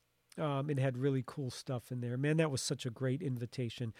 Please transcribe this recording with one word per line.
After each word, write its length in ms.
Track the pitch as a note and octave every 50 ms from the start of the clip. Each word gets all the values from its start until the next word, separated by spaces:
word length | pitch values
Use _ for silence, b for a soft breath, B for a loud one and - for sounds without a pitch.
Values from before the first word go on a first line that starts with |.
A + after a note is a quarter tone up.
| _ _ _ _ _ - -
Um, 320 | - D#3 D3 C#3 C3+ C#3 D3+
it 100 | D3 C3+
had 200 | C3+ C3+ B2 B2
really 240 | C3 C#3+ C3+ C3+ A#2+
cool 260 | - - D#3 C3+ B2
stuff 420 | - - - - C3 A#2+ - -
in 80 | B2+ B2
there. 160 | A#2+ A#2+ B2
Man, 220 | B2+ C#3 D3 D#3 D#3+
that 120 | D#3+ D#3
was 100 | C3+ B2
such 240 | - - D3 - -
a 60 | C3
great 320 | A2+ - C3 C3 B2+ D3
invitation. 720 | F3+ C#3 B2+ A#2 A#2+ A2+ - - B2 A2+ - - B2 A2 -